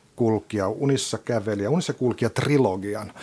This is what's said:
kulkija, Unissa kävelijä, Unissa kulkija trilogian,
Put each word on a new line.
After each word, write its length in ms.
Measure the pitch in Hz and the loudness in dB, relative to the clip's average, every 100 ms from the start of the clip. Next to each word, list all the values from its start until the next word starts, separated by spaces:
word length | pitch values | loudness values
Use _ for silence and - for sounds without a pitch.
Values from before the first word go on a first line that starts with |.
| _ - | _ 0
kulkija, 520 | 117 107 - 107 95 | 2 2 0 -2 0
Unissa 500 | 110 139 135 - 110 | 0 0 0 0 -6
kävelijä, 520 | - 113 101 101 101 | -2 -2 -2 -2 0
Unissa 220 | 170 - | 0 0
kulkija 380 | - 123 110 117 | -2 -2 0 -2
trilogian, 800 | - 131 143 113 95 98 107 101 - | 0 2 4 4 0 -6 -8 -10 -14